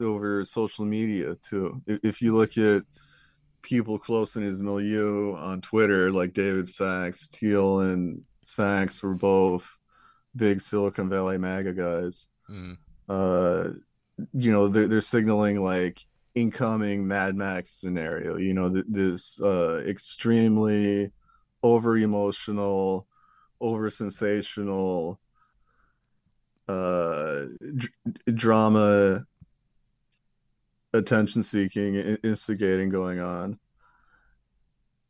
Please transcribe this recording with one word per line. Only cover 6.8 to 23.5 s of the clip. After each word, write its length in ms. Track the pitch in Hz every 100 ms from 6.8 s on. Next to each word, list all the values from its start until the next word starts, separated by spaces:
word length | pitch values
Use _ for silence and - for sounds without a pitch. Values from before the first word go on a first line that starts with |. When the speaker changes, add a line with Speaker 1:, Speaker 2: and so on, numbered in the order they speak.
| 95 92 87 - -
Speaker 1:
Thiel 540 | - 107 101 98 98
and 420 | 95 90 90 85 - _
Sacks 600 | - - 101 98 95 -
were 100 | 98
both 640 | 92 98 95 95 90 - _ _ _ _ _ _
big 280 | 123 107 98
Silicon 480 | - 104 101 104 95
Valley 260 | 95 95 92
maga 380 | 92 95 98
guys. 520 | 92 87 85 87 90 - _ -
Speaker 2:
Mm-hmm. 220 | 101 90 90 _ - -
Speaker 1:
Uh, 640 | 95 95 90 87 87 90 - _ _ _ - -
you 180 | 135 120
know, 180 | 104 101
they're, 200 | 104 104
they're 140 | 110
signaling, 600 | - 120 107 107 104 101
like, 380 | 92 92 90 - - _ _
incoming 720 | 120 113 - 117 110 104 101 95
Mad 300 | 98 95 98
Max 360 | 98 92 90
scenario, 680 | - 92 90 80 82 82 82
you 160 | 95
know, 180 | 95 90
th-, 140 | 92 113
this, 500 | 104 95 90 - -
uh, 400 | 101 90 85 82 -
extremely 1200 | 98 - - 117 117 113 107 107 104 101 101 101 - _ _ _ _
over-emotional, 1400 | 120 117 117 113 107 104 101 101 - 104 101 98 95 92 - _ _ _ _